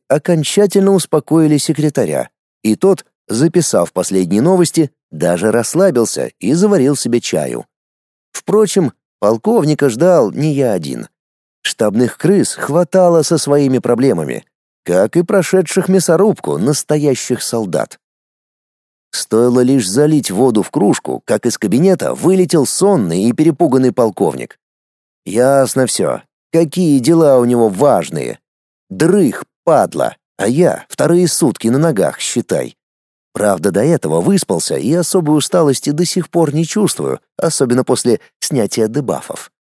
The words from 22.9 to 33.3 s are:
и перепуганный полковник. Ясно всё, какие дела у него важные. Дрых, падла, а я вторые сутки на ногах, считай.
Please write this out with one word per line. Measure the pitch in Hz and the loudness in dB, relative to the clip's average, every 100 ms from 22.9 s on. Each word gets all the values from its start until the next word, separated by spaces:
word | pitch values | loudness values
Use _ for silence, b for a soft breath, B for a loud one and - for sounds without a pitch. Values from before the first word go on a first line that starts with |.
| 185 90 87 113 | 2 0 0 0
и | |
перепуганный | 123 156 143 165 131 127 | 0 0 2 2 2 0
полковник. | 107 113 - 90 65 60 _ _ _ _ _ _ _ | 2 0 0 -2 -4 -10 _ _ _ _ _ _ _
Ясно | - 104 127 139 127 135 123 | -6 0 2 4 2 0 -2
всё, | - 82 58 - _ _ | -2 -4 -4 -10 _ _
какие | 165 160 180 170 139 | -2 0 0 2 2
дела | 123 165 151 131 | 2 4 4 4
у | 120 | 4
него | 120 113 | 2 2
важные. | 92 143 104 76 82 62 57 _ _ _ _ - | 2 2 2 -2 -8 -8 -12 _ _ _ _ -12
Дрых, | 95 165 202 143 - - _ | -2 2 2 2 -2 -12 _
падла, | - 143 92 80 58 - _ - | 0 2 2 -2 -4 -6 _ -6
а | 101 | -2
я | 139 170 - - | 2 0 0 -8
вторые | - 151 175 180 | -4 0 2 2
сутки | - 123 - 110 | 0 -2 -2 -2
на | 131 | 0
ногах, | 165 110 76 - | 0 0 -2 -4
считай. | - 120 - 78 60 - _ _ _ _ _ | -6 -6 -4 -4 -4 -12 _ _ _ _ _